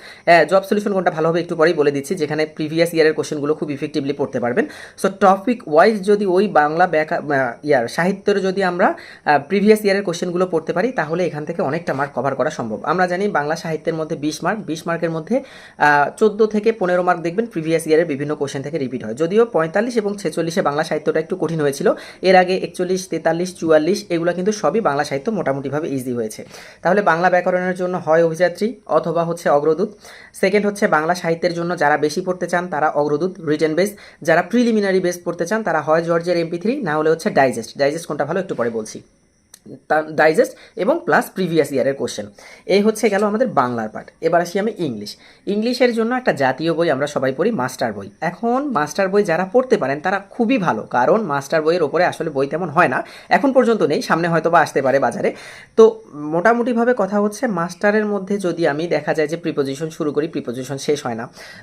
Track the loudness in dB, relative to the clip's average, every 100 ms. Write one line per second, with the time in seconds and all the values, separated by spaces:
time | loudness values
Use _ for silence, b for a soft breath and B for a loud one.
0 | B B 4 6 6 2 2 0 0 0
1 | 0 0 0 0 -2 2 2 4 2 0
2 | -4 -4 -2 -2 -4 -4 -4 0 2 4
3 | 2 2 -4 -4 -2 -2 -4 -6 -6 -4
4 | -4 -4 -4 -2 -2 -2 -4 B B -6
5 | -4 2 4 4 0 -4 2 4 6 4
6 | 2 2 2 2 2 2 2 2 2 2
7 | 0 -4 -2 0 -2 -4 0 2 2 0
8 | -2 0 -2 0 0 0 -2 2 0 0
9 | B B 2 2 2 2 4 4 2 0
10 | -2 -4 -4 -2 0 0 -2 -2 -2 -2
11 | -2 -2 -2 -4 -6 -4 -2 -2 -4 -4
12 | -4 -2 -4 -2 -2 -4 -6 -6 -4 0
13 | 0 0 -2 -2 -2 -4 -6 -6 -4 -4
14 | -6 -4 -6 -4 -4 -4 -6 -8 -6 -4
15 | -4 -4 -4 -4 -4 B B 0 4 4
16 | 2 0 0 2 0 0 0 0 0 2
17 | 2 0 -2 -4 -4 -6 -2 -2 2 2
18 | 2 -2 -4 -4 -4 -6 -6 -6 -6 -6
19 | -8 -4 0 2 2 0 0 -2 -2 -2
20 | -4 -4 -4 -4 -2 0 0 -2 -2 -2
21 | -2 -2 -2 -4 -4 0 -2 0 0 B
22 | B B 4 6 4 0 -4 -4 -4 -4
23 | -4 -4 0 -2 -4 -4 2 4 4 -2
24 | -2 -2 0 0 -2 0 0 0 0 0
25 | -2 -4 -2 -2 -2 -4 -4 -4 -4 -4
26 | -4 -4 -6 -8 -16 B B B 0 2
27 | 4 4 4 4 2 0 0 -2 -4 -2
28 | 2 4 4 2 0 0 -4 -6 -2 0
29 | 0 -2 -2 -2 2 2 2 0 -2 -8
30 | B B B -2 0 2 0 0 2 2
31 | 2 0 -2 -2 -2 -2 -4 0 2 2
32 | 0 -2 -4 -4 -2 -2 -2 -2 0 0
33 | 0 0 -2 -4 -4 0 0 0 -2 -4
34 | B B 0 2 2 2 2 2 2 0
35 | 0 -4 -6 -6 -4 -2 -2 -2 2 2
36 | 2 0 0 0 -2 -2 -2 -2 -2 0
37 | 2 0 0 2 2 0 -8 -2 -2 -2
38 | -6 -4 -4 -4 -4 -4 -4 -4 -8 -14
39 | -18 _ _ _ _ -20 -20 -14 -2 -2
40 | 0 2 4 4 2 B B -4 -2 -2
41 | 2 0 0 -4 0 2 2 0 0 -2
42 | -4 -6 -12 B B B 0 2 4 2
43 | 0 2 0 0 0 0 0 -2 -6 -10
44 | -16 -4 0 2 2 -2 -2 -2 -6 -6
45 | -10 -14 b b -4 -2 0 2 2 2
46 | -2 -2 -2 0 0 0 -2 0 0 0
47 | -2 -2 -2 0 0 0 -4 -2 -4 -4
48 | -12 -6 -6 -2 -2 -2 0 -2 -2 -2
49 | 0 2 2 0 2 0 2 0 0 -2
50 | -2 -4 -4 -2 0 2 0 -2 -2 2
51 | 4 2 0 -4 -2 0 2 2 2 2
52 | 0 0 -4 -2 -2 -2 0 2 2 2
53 | B B B 2 4 4 4 4 2 0
54 | 0 0 2 0 4 4 4 2 2 2
55 | 2 0 -2 B B B B 6 6 6
56 | -8 -12 -4 2 2 2 0 0 2 0
57 | 0 0 0 -2 -4 -2 -4 -2 0 2
58 | 0 -4 -4 -2 -2 0 0 0 -2 -2
59 | 0 -2 -2 -2 -4 -2 -4 -4 -8 -4
60 | -4 -2 -4 -4 -8 -8 -8 -6 -2 -2
61 | -4 -8 -10 B B B